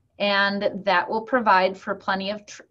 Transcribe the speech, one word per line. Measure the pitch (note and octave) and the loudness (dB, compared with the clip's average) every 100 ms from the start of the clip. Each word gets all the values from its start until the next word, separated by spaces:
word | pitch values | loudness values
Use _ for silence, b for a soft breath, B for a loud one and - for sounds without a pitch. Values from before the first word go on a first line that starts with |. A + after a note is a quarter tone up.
| _ _ | _ _
And | G3+ G3 G3+ G3+ G3+ G3 F#3+ | 0 2 2 0 -4 -2 0
that | F3+ - | 0 2
will | A3 | -4
provide | A3 B3+ A3 F#3+ F#3+ F#3+ | -2 0 4 4 4 -2
for | - G3 | -8 -8
plenty | - F#3+ G3 | -4 -4 -4
of | G#3 - | -8 -12
tr-, | - - | -20 -20